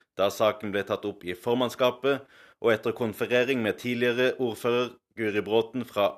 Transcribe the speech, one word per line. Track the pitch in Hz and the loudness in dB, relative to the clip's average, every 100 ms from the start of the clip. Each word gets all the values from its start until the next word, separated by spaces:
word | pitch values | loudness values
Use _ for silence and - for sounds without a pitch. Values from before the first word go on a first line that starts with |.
| _ | _
da | - 98 | -2 0
saken | - 107 104 107 | 2 2 2 -2
ble | 101 | -4
tatt | 98 101 104 | -2 -4 -4
opp | 98 | -8
i | 85 90 | -8 -6
formannskapet, | 120 123 120 - 127 123 139 135 - - - _ | -2 0 0 0 0 2 0 -2 -4 -20 -20 _
og | 117 | 2
etter | 110 120 - | 2 0 -2
konferering | 117 101 110 123 123 131 | -4 -2 0 2 2 2
med | 107 92 | 0 -2
tidligere | 123 120 123 120 127 - | -4 0 0 2 0 0
ordfører | 123 104 120 123 120 - _ | -2 -2 0 0 -2 -6 _
Guri | - 110 104 | -6 -2 -2
Bråten | 95 113 113 131 113 | 2 2 2 -4 -4
fra | 104 98 | 0 0